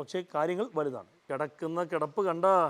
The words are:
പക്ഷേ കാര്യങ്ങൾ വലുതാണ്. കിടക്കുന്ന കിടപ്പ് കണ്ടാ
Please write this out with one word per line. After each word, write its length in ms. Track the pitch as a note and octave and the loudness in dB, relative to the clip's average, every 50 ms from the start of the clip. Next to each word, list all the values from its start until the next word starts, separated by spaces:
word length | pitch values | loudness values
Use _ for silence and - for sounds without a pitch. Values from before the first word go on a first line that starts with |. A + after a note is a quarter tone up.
പക്ഷേ 200 | C#3+ - - F#3 F3 - - | -10 -6 -6 -6 -6 -4 -2
കാര്യങ്ങൾ 320 | D3 D#3 E3+ F3+ F#3 A#3 B3 D#3+ D#3 | 0 0 0 0 -2 -4 -2 -2 -2
വലുതാണ്. 320 | D3 C#3 B2+ A2 F#2 - _ _ _ - | -2 -2 -4 -6 -10 -16 _ _ _ -6
കിടക്കുന്ന 500 | C#3 C3+ D3+ D3 - - E3 D#3+ E3 F3 F3 E3 F3 | -4 -4 -4 -6 -6 -6 -6 -4 -2 -4 -2 -2 -2
കിടപ്പ് 280 | D#3 D3+ D3 C#3+ G#3+ G3 F#3 | -2 -2 -2 -2 0 0 0
കണ്ടാ 260 | E3 E3+ F3+ F#3+ G3 F3+ E3 | 2 2 4 6 6 6 4